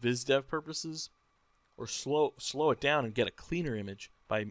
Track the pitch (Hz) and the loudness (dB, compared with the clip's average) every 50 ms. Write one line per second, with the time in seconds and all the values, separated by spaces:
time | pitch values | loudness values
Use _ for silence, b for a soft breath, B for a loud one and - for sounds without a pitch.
0 | 120 120 123 120 - 135 131 139 131 - 165 156 151 156 160 - - 165 156 156 | 0 0 0 2 2 4 4 4 2 0 -4 -6 -4 -6 -8 -8 -8 -8 -8 -8
1 | - - _ _ _ _ _ _ _ _ _ _ _ _ _ - 113 107 - - | -10 -12 _ _ _ _ _ _ _ _ _ _ _ _ _ -12 -10 -8 -8 -6
2 | - 135 147 151 143 - - - - - - 139 156 151 123 - - 139 151 151 | -2 0 2 4 4 2 2 -2 -8 -6 -2 2 4 4 4 4 2 2 2 2
3 | 123 113 107 120 113 - - - - - 165 175 170 147 113 107 101 98 98 98 | 0 0 0 0 0 0 -2 -8 -8 -4 -2 -2 -2 -2 -2 -4 -6 -8 -10 -12
4 | - - _ _ _ - 107 107 107 107 | -14 -18 _ _ _ -2 -2 -2 -2 -2